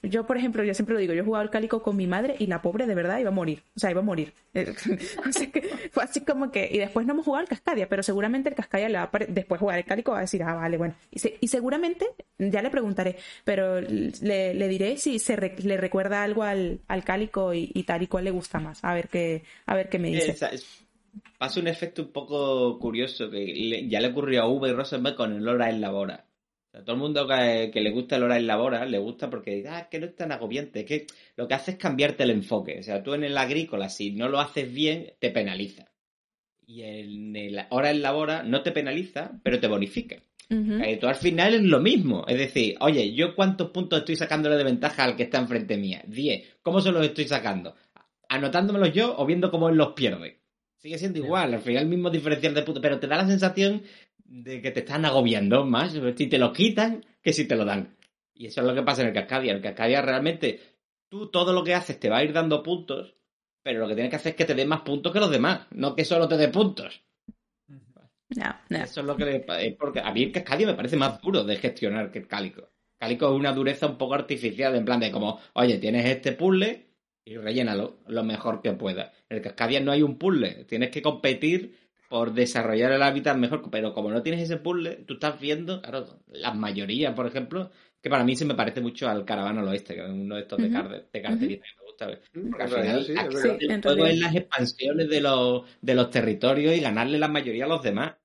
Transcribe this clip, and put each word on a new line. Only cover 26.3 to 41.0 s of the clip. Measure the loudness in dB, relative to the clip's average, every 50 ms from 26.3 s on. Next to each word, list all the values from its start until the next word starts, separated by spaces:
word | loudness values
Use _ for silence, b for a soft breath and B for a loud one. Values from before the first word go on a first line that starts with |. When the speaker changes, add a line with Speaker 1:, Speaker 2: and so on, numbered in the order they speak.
| _ _ _ _ _ _ _ _
Speaker 2:
O | _ -18
sea, | -6
todo | -4 -4
el | -2
mundo | -2 -2 0 0 2
que, | 2 2 4 4 4 4 2 0 0 0
que | 0
le | 0 0
gusta | 0 -2 -2 0 0 2
el | 2
Hora | 4 2
en | 2 2 2
la | 2 2
Bora, | 2 2 0 0 -2
le | -2 -2 -2
gusta | -2 -4 -6 -8 -8 -8
porque, | -8 -8 -6 -6 -6 -6 -6 -8
ah, | -10 -12 -12 -10
que | -10 -8
no | -8 -8
es | -8 _
tan | -6 -6 -6
agobiante, | -6 -6 -6 -4 -6 -6 -6 -8 -10
es | -6
que | -4 -4 -4 -4 B B B B B B -8
lo | -2 -2
que | -2
hace | -2 -2 -6
es | -8 -4
cambiarte | -2 -2 2 2 2 2 2 2 2
el | 2
enfoque. | 2 2 0 0 -2 -2 -2 -4 -10 -10
O | -8
sea, | -6 -6 -6
tú | -4 -4 -4
en | -2 -2
el | -2 0 0
agrícola, | 0 0 0 -2 -2 -2 -4 -6 -6 -6
si | -6 -6 -6 -6
no | -4 -4 -2 0
lo | 0 0
haces | 0 0 -2 -6 -6 -6 -4
bien, | -2 0 0 0 -2 -6 -14 _ _
te | -4 -2
penaliza. | 0 0 -2 -2 -4 -6 -6 -8 -10 -16 -20 _ _ _ _ _ _ _ _ _ _ _ _ _ _ _ _ _
Y | -18 -16
en | -14 -14 -12 -12 -12 -12 -12 -12 -10 -10 -8 -8
el | -8 -6 -8 -8 -6 -2
Hora | 0 2 2 2
en | 2 2
la | 0 0
Bora | 0 0 0 -2 -2 -4 -2
no | 0 0 0
te | 0 0 -2
penaliza, | -2 -2 -2 -4 -4 -6 -6 -8 -10 -10 -10 -12 -4
pero | _ 0 2 2
te | 2 2
bonifica. | 2 2 0 -2 -4 -8 -8 -8 -14 -18 _ _ _ _ -6 _
Speaker 1:
Ujú. | 0 0 2 2 0 0 0
Speaker 2:
Eh, | 0 0
tú | 2